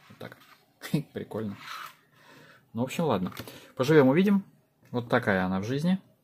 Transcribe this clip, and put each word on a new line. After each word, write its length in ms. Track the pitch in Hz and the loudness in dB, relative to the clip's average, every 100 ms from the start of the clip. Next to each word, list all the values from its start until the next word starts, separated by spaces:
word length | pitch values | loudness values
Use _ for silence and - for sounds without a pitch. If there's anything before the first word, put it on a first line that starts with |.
| - | -20
Вот 100 | - | -20
так. 180 | - - - _ _ _ - | -18 -20 -20 _ _ _ -6
<laughs> 200 | 156 143 | -6 -6
Прикольно. 440 | 104 98 107 110 101 - - - - _ _ - - - - _ | -10 -10 -8 -8 -10 -14 -14 -16 -20 _ _ -20 -20 -20 -20 _
Ну, 100 | 110 | -6
в 20 | |
общем, 200 | 127 - | -6 -2
ладно. 280 | 160 101 92 - - - - | -2 -2 -4 -8 -16 -18 -12
Поживем, 340 | - 131 156 131 | -4 4 6 6
увидим. 360 | 151 196 196 - _ _ _ _ | 6 4 2 -2 _ _ _ _
Вот 160 | 123 120 | -8 0
такая 360 | 123 113 95 | 0 2 2
она 140 | 92 95 | 0 -2
в 60 | |
жизни. 340 | 107 135 170 190 - _ | -4 -2 0 -2 -4 _